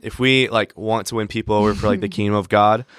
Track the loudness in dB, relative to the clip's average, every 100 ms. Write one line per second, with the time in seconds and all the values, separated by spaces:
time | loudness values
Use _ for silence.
0 | -14 -2 2 2 2 0 -2 -6 -4 -4
1 | -4 -6 -4 -6 -2 2 2 2 0 0
2 | -2 -2 -2 -2 0 2 4 2 -2